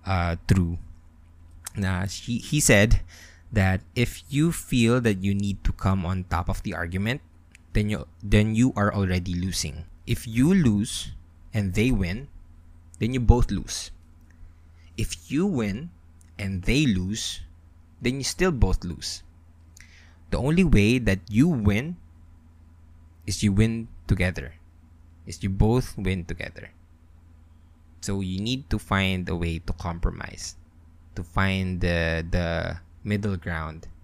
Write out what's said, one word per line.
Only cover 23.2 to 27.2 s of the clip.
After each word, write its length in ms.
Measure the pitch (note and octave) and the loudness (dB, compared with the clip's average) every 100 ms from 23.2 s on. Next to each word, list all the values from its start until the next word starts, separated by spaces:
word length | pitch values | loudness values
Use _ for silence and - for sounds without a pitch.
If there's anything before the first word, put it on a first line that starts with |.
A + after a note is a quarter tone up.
| - | -8
is 160 | F2+ | 0
you 80 | G#2 | 2
win 360 | G2 A2+ A2+ - - - | 4 4 2 -8 -16 -2
together. 480 | F2+ F2+ D#2 B1+ - - - - - - - - | 0 0 -2 -12 -16 -20 -20 -20 -20 -20 -20 -18
Is 180 | - | -8
you 60 | G2 | -6
both 480 | F#2+ G#2+ B2 - - | 2 4 4 0 -4
win 280 | F#2 F#2 E2+ | -4 -4 -4
together. 460 | E2 - - - - - - - - | -8 -10 -12 -20 -20 -20 -20 -20 -20